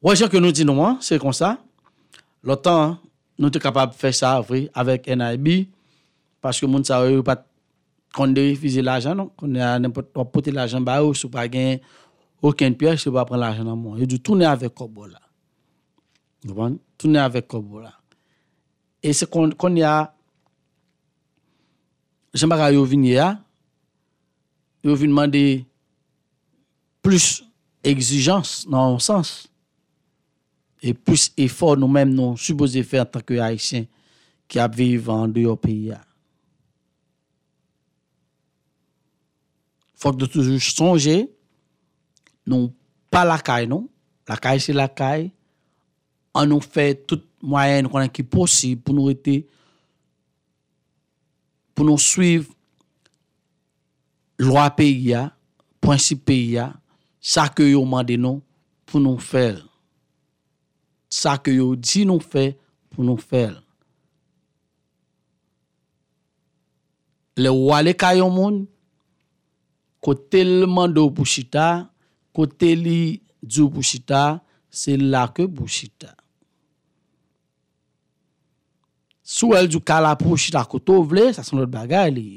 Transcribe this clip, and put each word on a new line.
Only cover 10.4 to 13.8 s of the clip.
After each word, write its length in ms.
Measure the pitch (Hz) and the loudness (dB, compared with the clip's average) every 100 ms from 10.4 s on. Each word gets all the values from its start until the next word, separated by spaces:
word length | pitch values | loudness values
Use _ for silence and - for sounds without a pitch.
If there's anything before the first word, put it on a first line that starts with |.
| 143 | -2
lajan 300 | 143 123 123 | -4 -4 -4
ba 140 | 123 131 | -2 0
ou, 100 | 151 | 0
sou 160 | 139 127 | 0 -6
pa 140 | 123 120 | -8 -6
gen 320 | 127 131 131 _ _ _ _ _ _ | -2 -2 -4 _ _ _ _ _ _
okenn 320 | 147 143 135 123 | -2 2 0 2
pyèj, 220 | 151 160 | 0 0
sou 100 | - | -2
pa 100 | 127 120 | -2 -2
pran 120 | 123 | -4
lajan 300 | 117 110 113 | -4 -6 -8
nan 80 | |
moun. 220 | 113 | -8